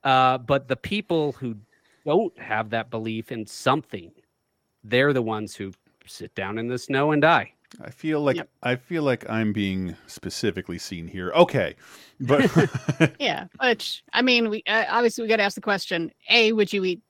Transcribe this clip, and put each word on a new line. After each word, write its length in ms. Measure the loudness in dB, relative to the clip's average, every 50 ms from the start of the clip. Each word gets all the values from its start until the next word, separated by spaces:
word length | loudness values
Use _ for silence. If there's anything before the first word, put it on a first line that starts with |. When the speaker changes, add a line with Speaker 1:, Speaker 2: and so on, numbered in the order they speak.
| 2
Speaker 1:
Uh, 360 | 4 4 6 6 4 2 0
but 280 | 0 0 0 0 0
the 80 | -2 -6
people 580 | -6 -4 -6 -4 -6 -2 _ 0 0 0 -2 -4
who 220 | -6 -8 -8 -8 -10 -14 _ _ _ _ _ _ _ _
don't 280 | 2 2 2 2 0 _ -12
have 320 | -8 -4 -4 -4 -2 -2
that 180 | -4 -4 -4 -4
belief 420 | -8 -6 -4 -4 -6 -6 -8 -8
in 140 | -10 -10 -10
something, 680 | -10 -12 -2 0 2 2 2 -2 _ -14 -14 -14 -16 _ _ _ _ _ _ _ _ _ _ _ _ _ _ _
they're 300 | -2 2 2 4 4 2
the 80 | 2
ones 340 | 0 -2 -4 -6 -6 -10 -10
who 160 | -12 -12 -12 -12 _ _ _ _ _ _
sit 260 | -20 -18 -18 -18 -14 _
down 240 | -8 -8 -6 -6
in 100 | -6 -6
the 120 | -6 -6 -8
snow 320 | -4 -2 0 0 2 2
and 100 | 2 4
die. 320 | 4 4 4 4 0 -4 _ _ _ _ -20 -18 -18
Speaker 2:
I 60 | -18
feel 320 | -16 _ -4 -2 -2 0
like 140 | 2 2 0
Speaker 3:
Yep. 140 | 0 -4 _ _ _ -2
Speaker 2:
I 120 | -2 -2
feel 280 | -2 _ _ -4 -2 0
like 260 | 0 0 0 -2 -4
I'm 240 | -2 0 0 0 0
being 420 | 0 0 0 0 -2 -4 -6 -8 -10 _
specifically 680 | -20 -20 -12 -12 -10 -6 -2 -2 -2 -2 -2 -8 -8 -10
seen 300 | -10 -10 -10 -10 -10 -10
here. 240 | -10 -10 -8 -8 0
Okay. 440 | 4 4 4 6 4 0 0 -2 -4 _ -20 -20 -20 -20 -20 -20 _ _
But 300 | 0 2 4 4 4 4 6 4 4 4 0 -4 -4 -4 2 2 2 2 2
<laughs> 40 | _
Speaker 3:
Yeah, 260 | -2 -2 -2 -4 -8 -14 _ -2 0
which, 400 | 0 0 0 -4 -12 -12 -12 _ _ -2
I 80 | 0
mean, 280 | 2 2 2 2 2 0
we, 140 | -2 -6 -4
uh, 180 | -2 -2 0 0 0
obviously 320 | 0 0 0 0 0 -2 0
we 40 | 0
gotta 140 | 2 2 2
ask 120 | 0 -2
the 60 | -4
question: 500 | -2 -2 -2 -2 -2 -4 -4 -4 -4 -6 _ _ _ 2
A, 220 | 4 4 4 4
would 200 | 4 2 0 0 0
you 100 | -2 -2
eat 160 | -2 -4 -4 _